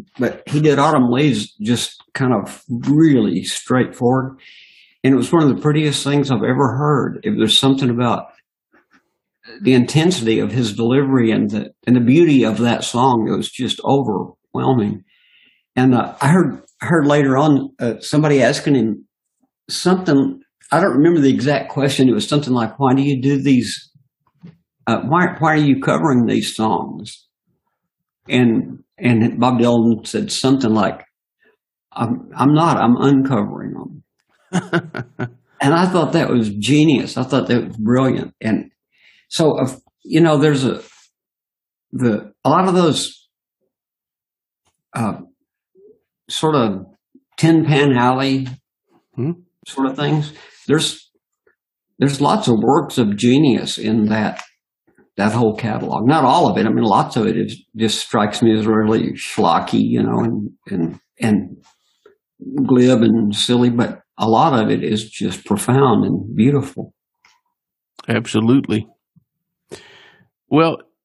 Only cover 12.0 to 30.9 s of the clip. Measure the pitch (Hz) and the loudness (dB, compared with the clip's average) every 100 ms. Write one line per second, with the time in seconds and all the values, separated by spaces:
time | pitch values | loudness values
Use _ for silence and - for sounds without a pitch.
12 | 117 151 170 135 110 104 120 113 - 117 | 4 4 4 4 2 0 0 -2 -2 0
13 | 131 117 101 95 107 - 117 - - 139 | 2 2 0 -4 -6 -6 -6 -4 -2 0
14 | 120 92 92 - _ 131 127 127 104 104 | 0 -4 -8 -16 _ -4 0 0 0 -4
15 | _ _ _ _ _ _ _ - 131 123 | _ _ _ _ _ _ _ 0 2 2
16 | - - 139 185 151 - - - 107 170 | 0 -2 2 2 2 -4 -16 -10 -2 0
17 | 143 147 139 131 151 139 - - 120 107 | 2 2 2 2 2 2 -2 -8 -8 -6
18 | - 151 151 143 120 147 - 135 113 - | -4 0 2 4 2 0 0 0 0 -4
19 | - _ _ _ _ _ - - 180 185 | -12 _ _ _ _ _ -14 -4 0 0
20 | - 139 135 - _ _ - 151 190 127 | 2 2 2 -4 _ _ -2 0 2 2
21 | 160 170 135 107 127 139 - 143 135 - | 4 4 2 2 0 -2 -4 -4 -2 2
22 | 131 107 - 147 127 127 110 - 135 135 | 2 2 0 -2 0 -2 -2 -2 0 2
23 | 143 135 135 143 135 127 110 - - _ | 0 0 0 0 2 2 0 -6 -16 _
24 | _ _ _ _ - - _ _ - 113 | _ _ _ _ -20 -20 _ _ -4 -4
25 | 117 170 180 - 156 151 147 131 - - | 0 0 0 0 0 2 2 2 0 0
26 | 120 123 110 110 104 - 110 90 - - | 2 2 2 0 -4 -4 -2 -2 -6 -12
27 | 117 - _ _ _ _ _ _ _ _ | -16 -20 _ _ _ _ _ _ _ _
28 | _ _ - 123 120 110 - - _ - | _ _ -4 0 2 0 -4 -10 _ -4
29 | 120 113 113 - 123 120 120 117 117 110 | 0 2 2 0 0 2 2 2 2 0
30 | - 107 101 - 131 135 117 110 95 | -4 -6 -6 -2 0 2 2 0 0